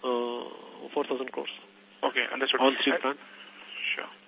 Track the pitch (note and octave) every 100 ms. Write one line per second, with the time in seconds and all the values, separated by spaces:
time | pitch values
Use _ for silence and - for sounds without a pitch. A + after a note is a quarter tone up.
0 | C3 B2 A#2+ A#2+ B2 - - - - -
1 | C#3+ C3 C3 - - - - - - -
2 | C3+ B2+ A#2+ C3 C3+ C3 C3 C3+ - F3
3 | C3 C#3 - - - - - - - -
4 | - -